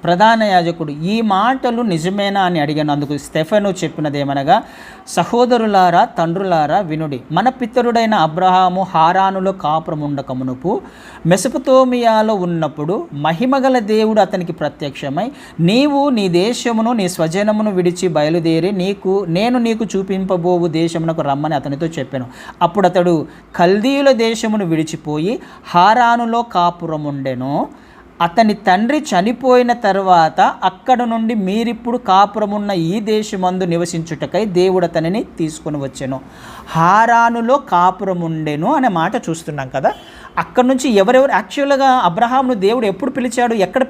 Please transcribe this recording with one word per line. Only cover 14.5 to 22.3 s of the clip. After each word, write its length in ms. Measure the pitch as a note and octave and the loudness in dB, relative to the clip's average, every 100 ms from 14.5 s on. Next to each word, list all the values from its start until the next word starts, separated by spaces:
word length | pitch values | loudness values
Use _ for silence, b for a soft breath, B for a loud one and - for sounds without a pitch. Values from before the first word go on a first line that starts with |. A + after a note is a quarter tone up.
ప్రత్యక్షమై, 760 | E3 D3 - D3 - C#3+ D3 A#3 B B - | -6 -6 -6 -10 -8 -6 -6 -6 B B 0
'నీవు 500 | E3+ A3+ D4 C#4 C#4+ | 2 4 2 2 2
నీ 180 | A#3+ F#3+ | 0 2
దేశమును 680 | E3+ G3+ A#3+ B3+ A3+ A3+ | 2 0 -2 -2 0 0
నీ 160 | A#3+ F3+ | 0 -2
స్వజనమును 600 | F3+ D#3+ F#3 G#3+ G#3+ G#3+ | -2 -2 0 0 0 0
విడిచి 360 | F#3 F3+ F3 F#3 | 0 0 0 -2
బయలుదేరి 640 | D3+ D3+ E3+ E3 E3 F3 | 0 0 0 2 0 0
నీకు, 540 | G3 F3+ G3 F#3 G3 F3+ | -2 -2 -2 -2 -2 0
నేను 320 | E3 A#3 B3 | 0 0 0
నీకు 260 | A3+ A3 G#3+ | 0 -2 -2
చూపింపబోవు 840 | G3 G3 F#3+ F#3+ F3+ F3 F3+ E3+ | -4 -2 -4 -2 0 0 0 0
దేశమునకు 540 | D#3 E3 E3 E3 D#3+ | 0 -2 -2 -2 -2
రమ్మని' 340 | C#3+ C#3 D3+ D3 | -2 -2 -2 -4
అతనితో 300 | C#3 C#3 E3 | -4 -6 -6
చెప్పాను. 400 | E3 B2+ C3+ B2 | -6 -8 -8 -10